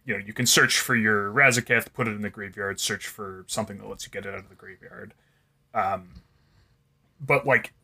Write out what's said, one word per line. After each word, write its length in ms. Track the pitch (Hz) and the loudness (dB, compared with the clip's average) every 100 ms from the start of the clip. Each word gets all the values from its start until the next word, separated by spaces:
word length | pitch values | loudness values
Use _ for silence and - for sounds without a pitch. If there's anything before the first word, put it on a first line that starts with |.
| - | -6
you 80 | |
know, 100 | 101 101 | -6 -6
you 60 | |
can 140 | 110 123 | -2 4
search 340 | - 131 - | 6 6 4
for 160 | - 123 | 2 2
your 340 | 107 104 101 | 4 4 2
Razaketh, 640 | 113 139 120 - 117 - | 4 6 4 2 0 0
put 160 | - 117 | -2 -4
it 40 | |
in 100 | 104 | -2
the 80 | 104 | -6
graveyard, 500 | 110 101 98 98 98 | -8 -12 -6 -6 -4
search 260 | - 101 - | -4 -4 -8
for 380 | - 101 95 92 | -12 -12 -12 -8
something 320 | - 104 101 | -6 -6 -8
that 100 | 104 | -12
lets 160 | 98 - | -12 -12
you 60 | |
get 140 | 98 98 | -10 -8
it 80 | |
out 60 | 95 | -10
of 80 | 95 | -14
the 80 | 95 | -20
graveyard. 580 | 98 92 - - 98 - _ _ _ _ _ | -20 -20 -20 -18 -18 -20 _ _ _ _ _
Um, 420 | 113 95 95 90 - - _ _ _ _ _ _ _ _ _ | -2 -2 -2 -8 -20 -20 _ _ _ _ _ _ _ _ _
but, 260 | 139 143 139 | 0 0 4
like, 260 | 120 - - | 2 2 -10